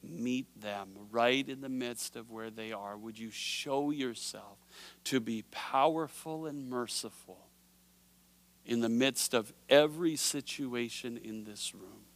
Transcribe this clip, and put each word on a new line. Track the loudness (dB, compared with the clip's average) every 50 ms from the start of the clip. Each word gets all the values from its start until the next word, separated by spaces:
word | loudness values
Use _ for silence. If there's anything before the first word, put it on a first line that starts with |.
| -12
meet | -10 -8 -4 -2 0 0 0 -2 -6 -12 -12
them | -8 -6 -6 -6 -6 -10 -12 -18 -16 -4
right | 2 4 6 6 6 4 2 -2
in | -6 -8
the | -6 -4
midst | -2 -2 -2 -2 -4 -4 -6 -8 -8
of | -10 -12 -10
where | -10 -8 -8 -8
they | -8 -8 -8 -6
are? | -6 -6 -6 -6 -8
Would | -8 -8 -10 -10 -8
you | -10 -10
show | -8 -6 -4 -4 -4 -4 -2 0 2 2 2 2
yourself | 0 0 0 -2 -2 -4 -8 -8 -8 -10 -14 -16 -18 -20 -20 _ -20 -18 -18 -18 -20 -10 _
to | 2 2 2
be | 2 2 -2 -4 -4 -6
powerful | -10 -8 -8 0 4 6 6 6 4 2 -2 -4 -6 -12 -8 -6 -6 -6 -6
and | -6 -6 -8 -6 -4
merciful | -2 -2 -2 -2 -4 -6 -6 -6 -10 -14 -20 -20 -20 -20 -20 -20 _ _ _ _ _ _ _ _ _ _ _ _ _ _ _ _ _ _ _ _ _ _ _
in | 0 2 4
the | 4 4
midst | 6 6 4 4 4 2 0 4 2
of | 2 2 2 -10 -20 4 8
every | 10 10 10 8 2 0 0 0 0
situation | 2 0 0 0 -2 -4 -6 -6 -4 -4 -2 0 0 -2 -2 -4 -6 -6 -6 -6 -6
in | -8 -8 -8 -8 -8
this | -10 -10 -8 -8 -8 -8
room? | -10 -16 -16 -16 -18 -20 -20 -20